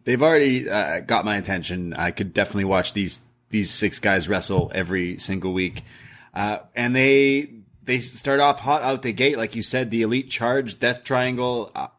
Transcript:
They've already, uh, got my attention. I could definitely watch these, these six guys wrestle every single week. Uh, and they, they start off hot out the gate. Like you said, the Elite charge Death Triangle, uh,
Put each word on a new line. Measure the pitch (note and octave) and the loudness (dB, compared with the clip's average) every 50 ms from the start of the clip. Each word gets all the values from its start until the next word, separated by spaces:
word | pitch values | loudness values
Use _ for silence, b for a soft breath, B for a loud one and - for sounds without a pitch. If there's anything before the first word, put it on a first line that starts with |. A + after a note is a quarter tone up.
| - | -2
They've | A#2 B2+ B2 | 0 2 4
already, | D3+ D#3+ D#3+ D3+ C#3+ C3+ B2+ B2+ - - | 4 6 6 6 6 4 2 0 0 -2
uh, | G2+ G#2+ F#2 C#2+ E2 F2+ | -2 0 0 0 -2 -4
got | - - A#2 G#2+ F2+ | -2 0 0 0 2
my | G#2+ G#2 | 0 -2
attention. | G2+ F2+ G2 G2 F2+ D#2+ - F2+ F2+ F2+ E2+ E2 | -2 -2 -2 -4 -4 -4 -6 -6 -6 -6 -6 -4
I | - E2+ F2 | -2 -2 -2
could | - - G2+ F2+ - | -2 -2 -6 -2 0
definitely | G#2 G2 - - G2+ G2 | 0 0 0 0 -2 0
watch | F#2+ F#2+ F#2 F2+ - - | 2 2 2 2 0 -2
these, | G#2 G2 E2+ - - - _ _ _ _ - | -2 -2 -2 -4 -8 -12 _ _ _ _ -4
these | G#2+ G#2+ G2 - | -2 -2 -2 0
six | - - A2 F#2+ - - | -2 0 0 -2 -2 0
guys | - G#2 G2 F#2+ E2 F2 | 0 2 2 2 0 0
wrestle | G2+ F#2 - - G2 F#2 E2+ - - | -2 -2 0 0 0 0 -2 -2 -4
every | F#2+ F2+ E2+ F#2+ F#2 F2+ F2 F2+ | -4 -4 -2 -2 -2 -2 -4 -4
single | - - - F#2+ F#2+ F#2 F#2+ F2+ | -6 -6 -4 -4 -4 -4 -2 -2
week. | F#2+ F#2 F2+ A2 - B B B B B B B B B B B | -2 -2 -2 -4 -10 B B B B B B B B B B B
Uh, | - G2+ G#2 G#3+ - - - - | -4 -4 -4 -4 -6 -10 -10 -6
and | A#2 A#2+ A#2+ B2 | -4 -2 0 2
they, | C3 C3 C3+ C#3 C#3 C#3 C#3 C3+ C#3 D3 C#3 A#2+ A2 G2 _ _ _ - | 2 4 6 6 6 6 6 4 2 -2 -4 -14 -20 -20 _ _ _ -4
they | - B2+ B2 | -2 -2 -2
start | A#2+ - - - - C#3 C#3 C#3 | -2 -6 -12 -6 -2 0 2 4
off | C#3+ C#3+ C#3 - | 4 4 2 2
hot | - C#3 D3 D#3 | 0 0 0 2
out | A#2+ C3 C3+ A2+ - | 2 -2 -2 -2 -2
the | A#2+ G2+ | -4 0
gate. | F#2 B2+ C#3+ D3 | 2 2 2 2
Like | A#2 A2+ G#2+ - | 0 -4 -4 -4
you | A2+ | -4
said, | G2 - - C3 B2+ A2 | -4 -2 -2 -2 -2 0
the | A2+ A#2 | 0 0
Elite | A2 A2 B2 C3 C3+ C3+ | 2 2 0 -2 -2 -4
charge | - - A#2 A#2+ C3 C#3 C3 A2 F#2+ - | -4 -2 0 0 0 0 -2 -4 -4 0
Death | B2 A#2+ B2 - - | 0 0 0 -2 -4
Triangle, | - C3+ B2+ B2 B2+ B2 A#2+ B2 B2 B2 A#2+ G#2 - - | -2 0 0 0 0 -2 -2 -2 -2 -2 -2 -6 -6 -8
uh, | - C2+ - _ | -8 -8 -8 _